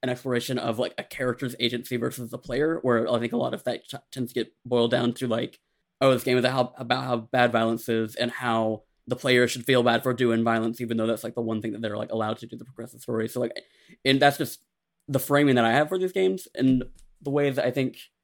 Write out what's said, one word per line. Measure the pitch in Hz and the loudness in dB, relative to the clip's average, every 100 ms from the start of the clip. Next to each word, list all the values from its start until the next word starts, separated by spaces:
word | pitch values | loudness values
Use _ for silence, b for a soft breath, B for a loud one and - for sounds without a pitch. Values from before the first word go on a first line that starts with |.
an | 131 | -6
exploration | 127 135 120 120 123 | -6 -4 -4 -2 -4
of, | 120 113 | -4 -4
like, | 113 - | -4 -6
a | |
character's | - - 127 120 127 - | -12 -6 -4 -4 -6 -2
agency | 120 120 117 123 | -2 -2 -6 -4
versus | 123 123 120 | -4 -6 -10
the | 123 | -12
player, | - 127 156 165 | -8 -2 -2 -2
where | 131 117 113 | 2 2 2
I | 117 | -2
think | 117 | -2
a | 240 | -2
lot | 127 | -4
of | 104 - | -4 -6
that | 117 - | -6 -10
t-, | - - | -18 -14
tends | - 120 | -10 -6
to | 123 | -4
get | 110 _ 120 | -6 _ -2
boiled | 120 117 | 2 2
down | 120 123 | 2 0
to, | 120 127 | -2 -2
like, | 117 113 - _ _ _ _ | -2 -4 -10 _ _ _ _
oh, | 135 | 4
this | 123 | 4
game | 127 123 | 2 2
is | 123 | 2
how, | 131 123 - | 0 -2 -4
about | 120 127 | -6 -4
how | 131 120 | -2 -4
bad | 110 127 120 | -2 2 2
violence | 117 113 113 - | 2 0 -2 -2
is | 113 110 - | -2 -2 -4
and | 120 | -6
how | - 127 113 110 110 - _ - | -4 -2 0 0 -4 -10 _ -8
the | 123 | -4
player | 135 123 120 | 2 4 4
should | 127 117 | 0 2
feel | 127 | 4
bad | 120 117 | 4 2
for | 127 | 0
doing | 120 123 113 | 0 2 2
violence, | 113 113 113 117 | 2 2 0 -4
even | 117 113 | -4 -2
though | 113 | 0
that's, | 110 | -2
like, | 113 120 | -4 -6
the | |
one | 113 110 | -4 -4
thing | 110 | -4
that | 113 | -6
they're, | 113 104 | -6 -6
like, | - | -6
allowed | 110 107 110 | -4 -4 -4
to | 113 | -10
do | 120 | -16
the | 135 | -18
progressive | 131 113 117 | -16 -16 -14
story. | - 113 113 | -6 -4 -4
So, | 123 | -4
like, | 120 - b b b b | -4 -6 b b b b
and | 135 135 | 2 6
that's | 143 139 | 6 4
just | 151 - _ _ _ _ - | -4 -8 _ _ _ _ -4
the | 131 | -4
framing | - 143 143 123 | 2 4 6 6
that | 113 | 6
I | |
have | 127 151 | 4 2
for | 185 | 0
these | 185 | -2
games, | 190 185 185 - - | 2 0 0 -6 0
and | 131 127 120 - - _ | 2 2 0 -12 -20 _
the | 139 | -4
way | 143 143 | 0 0
that | 131 | 0
I | 127 | 0
think | 131 131 - - _ | 0 -4 -6 -20 _